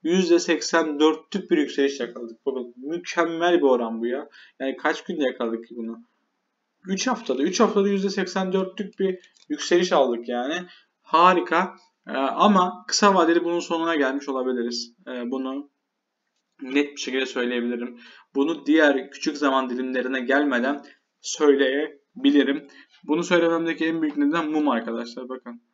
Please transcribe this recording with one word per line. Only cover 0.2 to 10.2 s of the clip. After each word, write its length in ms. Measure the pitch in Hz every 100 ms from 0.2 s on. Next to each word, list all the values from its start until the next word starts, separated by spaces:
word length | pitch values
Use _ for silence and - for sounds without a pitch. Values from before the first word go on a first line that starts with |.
| 175 170
seksen 600 | - 156 - 165 160 143
dörtlük 520 | 156 151 - 202 -
bir 60 | 160
yükseliş 420 | 135 - 139 -
yakaladık. 460 | 117 123 117 113 139
Bakın 280 | 127 117 123
mükemmel 800 | 139 175 175 - 165 165 170 170
bir 40 |
oran 400 | 139 123 113 113
bu 60 | 117
ya. 220 | 135 151 - - _
Yani 180 | 135 -
kaç 260 | 151 156
günde 200 | - 165
yakaladık 440 | 131 123 117 113 113
ki 80 | 120
bunu? 220 | 113 117 _ _ _ _ _ _ _ _ 185
Üç 200 | 190 254
haftada, 360 | 247 - 127
üç 160 | 156 -
haftada 300 | 202 208 196
yüzde 200 | 196 196
seksen 440 | 196 185 196 185
dörtlük 460 | 190 185 - 190 -
bir 200 | 190 185 _ _ _
yükseliş 440 | 147 - 175 180
aldık 360 | 170 127 117